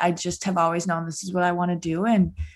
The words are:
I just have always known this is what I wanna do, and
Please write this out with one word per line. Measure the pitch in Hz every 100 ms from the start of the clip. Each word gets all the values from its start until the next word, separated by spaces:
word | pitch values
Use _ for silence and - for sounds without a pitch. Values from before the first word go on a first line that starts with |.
I | 175
just | 170 180 175
have | 196 185
always | 165 170 180
known | 165 165
this | 156
is | 190
what | 180
I | 175
wanna | 175 175 175
do, | 165 165
and | 214 220 170 - -